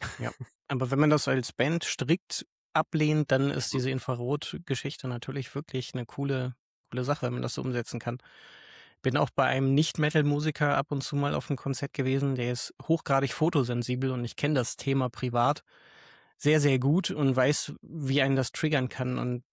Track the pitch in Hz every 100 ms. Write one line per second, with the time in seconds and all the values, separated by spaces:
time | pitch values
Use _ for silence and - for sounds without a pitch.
0 | - - 117 - 123 _ - 135 123 135
1 | 151 151 - 131 120 - 135 165 - -
2 | 123 175 - - - _ _ 156 - 156
3 | 151 151 147 135 139 143 - 135 127 131
4 | - 120 123 147 - 151 - 131 139 -
5 | 131 120 - 139 127 147 - 131 - 131
6 | 120 - 139 131 127 123 _ _ _ 123
7 | 127 143 123 123 123 - 131 120 113 120
8 | - 123 - - - - - - - _
9 | 135 135 147 - 127 131 135 139 160 -
10 | 151 156 147 147 156 - 143 139 139 139
11 | - 143 143 147 - 139 139 135 135 -
12 | 131 135 139 131 120 123 - - - 160
13 | - 135 135 - 156 160 120 120 120 123
14 | 131 127 120 - 143 147 117 - - 135
15 | 127 - 127 120 123 147 - _ - -
16 | - - _ _ 147 156 143 131 135 170
17 | - 185 139 131 127 151 - - - 160
18 | 135 139 135 135 127 - 156 147 127 -
19 | 127 123 123 123 -